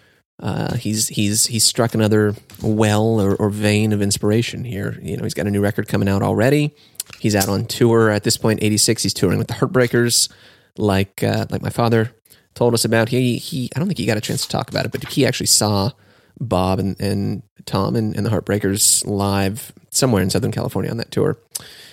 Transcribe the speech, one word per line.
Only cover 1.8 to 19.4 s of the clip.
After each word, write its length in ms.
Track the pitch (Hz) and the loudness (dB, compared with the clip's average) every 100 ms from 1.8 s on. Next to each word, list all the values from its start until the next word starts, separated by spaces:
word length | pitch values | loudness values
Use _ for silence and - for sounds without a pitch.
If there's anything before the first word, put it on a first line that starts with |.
| 117 | 0
another 420 | 110 107 107 104 104 - - | 2 2 4 2 0 -10 -6
well 600 | - 107 110 104 113 113 | -2 2 4 4 2 2
or, 140 | 98 | 2
or 140 | - 104 | 2 0
vein 440 | 104 104 104 110 | 0 2 2 2
of 80 | 104 | 0
inspiration 640 | 101 - 104 110 113 - | 0 0 2 2 0 -6
here. 340 | 120 120 107 - | -8 -6 -6 -8
You 140 | - | -8
know, 80 | - | -6
he's 100 | 110 | -6
got 140 | - 101 | -4 0
a 40 | |
new 100 | 101 | 2
record 260 | 101 - 101 | 0 0 -2
coming 220 | 98 98 | 0 2
out 120 | 98 | 2
already. 540 | 98 101 123 147 147 - _ - - - | 2 2 4 2 0 -4 _ -16 -14 -4
He's 160 | 113 | 0
out 120 | 101 98 | 2 2
on 180 | 101 | 0
tour 440 | 113 - 120 113 110 | -2 2 4 4 4
at 140 | 104 | 2
this 140 | 113 - | 0 0
point, 240 | 113 107 | 0 2
eighty-six. 400 | 107 104 - 107 | 2 2 2 0
He's 100 | - | -2
touring 240 | - 92 98 | 0 0 0
with 100 | - | -2
the 60 | |
Heartbreakers, 760 | - 131 127 120 120 120 - - - - - _ - | -2 0 2 2 2 2 0 -2 -6 -20 -20 _ -4
like, 460 | 104 95 98 - | 0 0 0 -2
uh, 220 | 107 107 110 | -2 -2 -4
like 120 | 101 | -6
my 80 | - | -4
father 420 | - 117 113 110 - _ _ _ | 0 2 2 0 -6 _ _ _
told 200 | - 120 | -2 0
us 100 | 117 | 2
about. 260 | 110 113 113 | 2 2 2
He, 280 | 123 127 110 | 0 0 -2
he, 320 | - 143 123 | -4 -8 -6
I 40 | - | -4
don't 80 | 190 | -4
think 100 | 160 | -2
he 80 | |
got 120 | 117 107 | -2 -2
a 40 | |
chance 220 | - 113 | -2 -6
to 60 | - | -4
talk 200 | - - | -6 -4
about 160 | - | -4
it, 60 | - | -6
but 160 | - - | -8 -4
he 120 | - | 0
actually 200 | 120 - - | 0 0 0
saw 440 | - 107 101 101 - _ _ _ - | 2 2 2 0 -4 _ _ _ -10
Bob 400 | 117 92 92 95 | -2 0 2 0
and, 200 | 95 90 | -2 -4
and 440 | 101 101 101 104 - - | -4 -2 -4 -6 -10 -20
Tom 300 | - 98 107 | -4 -2 0
and, 200 | 117 107 | -2 -2
and 100 | - | -2
the 40 | 104 | -2
Heartbreakers 800 | 104 - 104 98 101 - - - | -2 -2 -2 0 2 2 2 0
live 640 | 101 98 98 | -2 0 0